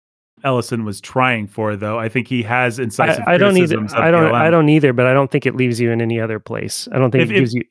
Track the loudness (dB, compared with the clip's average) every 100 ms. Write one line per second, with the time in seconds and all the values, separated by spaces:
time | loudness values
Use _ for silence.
0 | _ _ _ _ -2 -2 -2 -4 -6 -8
1 | -6 0 0 0 -4 -6 -4 -4 -6 -6
2 | -4 -4 -4 -4 -2 0 -2 -2 -8 -2
3 | 0 0 0 2 4 4 2 0 -4 0
4 | 2 4 2 2 2 4 4 4 4 2
5 | 2 2 2 0 -2 -2 -2 0 0 0
6 | -2 -2 -4 -8 -8 -10 -8 -10 -6 0
7 | 2 2 2 2 0 -2 -2